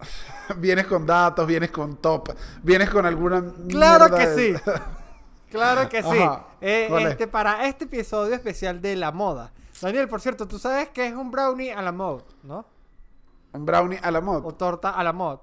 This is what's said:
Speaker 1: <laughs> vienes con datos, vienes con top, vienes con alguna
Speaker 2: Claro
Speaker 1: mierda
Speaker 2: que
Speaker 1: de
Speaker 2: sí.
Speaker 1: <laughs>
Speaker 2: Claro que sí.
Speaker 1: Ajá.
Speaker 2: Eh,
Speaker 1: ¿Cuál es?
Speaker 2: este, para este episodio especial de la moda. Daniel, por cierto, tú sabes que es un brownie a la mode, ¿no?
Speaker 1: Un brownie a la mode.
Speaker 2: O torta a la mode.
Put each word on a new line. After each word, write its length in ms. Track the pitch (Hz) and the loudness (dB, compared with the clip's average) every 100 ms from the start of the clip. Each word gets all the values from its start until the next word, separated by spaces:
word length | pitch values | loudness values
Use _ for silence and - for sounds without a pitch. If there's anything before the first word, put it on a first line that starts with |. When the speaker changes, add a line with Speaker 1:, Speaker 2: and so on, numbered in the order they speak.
| - | -14
Speaker 1:
<laughs> 520 | - - - - 180 | -12 -12 -12 -10 -2
vienes 280 | 180 185 185 | 2 2 2
con 180 | 180 156 | 0 2
datos, 420 | 175 175 175 160 | 4 4 2 2
vienes 240 | 165 170 | 2 0
con 240 | 160 147 143 | -4 -8 -2
top, 380 | 160 156 - - - - | 0 0 -2 -12 -14 -4
vienes 260 | 160 185 196 | 2 4 4
con 160 | 208 175 | 2 2
alguna 360 | 165 175 180 175 - 175 | 2 0 0 -2 -8 -6
Speaker 2:
Claro 400 | 285 311 330 330 | 4 8 10 10
Speaker 1:
mierda 80 | - | 8
Speaker 2:
que 100 | - | 2
Speaker 1:
de 300 | 247 226 165 | 2 0 0
Speaker 2:
sí. 40 | 202 | -2
Speaker 1:
<laughs> 60 | 165 - - - - - - - | -4 -6 -12 -16 -20 -20 -20 -12
Speaker 2:
Claro 360 | 214 240 254 262 | -2 2 2 0
que 160 | 226 | -2
sí. 160 | 202 240 | 0 4
Speaker 1:
Ajá. 260 | 165 135 - - | 4 0 -8 -8
Speaker 2:
Eh, 280 | 190 220 220 | -2 0 0
Speaker 1:
¿Cuál 140 | 170 214 | 0 0
es? 60 | |
Speaker 2:
este, 160 | 139 220 | -2 -2
para 380 | 220 208 214 277 | 0 0 0 -2
este 200 | 269 294 | -4 -8
episodio 500 | 247 214 214 208 247 | -8 -4 -2 -2 -4
especial 460 | 240 - 190 175 | -6 -6 -6 -6
de 160 | 196 190 | -4 -4
la 160 | 156 | -4
moda. 400 | 165 202 135 117 - - - | -4 -4 -6 -10 -20 -20 -10
Daniel, 300 | 185 247 269 | -4 -2 -2
por 100 | 220 | -4
cierto, 300 | 254 - 202 | -6 -6 -8
tú 100 | 208 | -8
sabes 300 | 254 269 294 | -4 -4 -4
que 180 | 254 247 | -6 -6
es 60 | |
un 180 | 240 254 | -6 -8
brownie 400 | 262 269 254 262 | -2 -2 -2 -6
a 100 | 202 | -6
la 120 | 185 | -6
mode, 320 | 175 190 127 - - | -6 -6 -8 -12 -20
¿no? 220 | 139 170 - _ _ - - - - - _ | -16 -16 -16 _ _ -20 -20 -20 -20 -20 _
Speaker 1:
Un 120 | 139 151 | -8 0
brownie 320 | 175 180 185 | 2 2 -2
a 80 | 175 | -4
la 80 | 165 | -2
mode. 220 | 196 160 | -2 -4
Speaker 2:
O 100 | 165 | -6
torta 360 | - 180 170 190 | -6 -4 -4 -4
a 120 | 185 | -2
la 120 | 175 | -2
mode. 260 | 175 170 135 | -2 -6 -8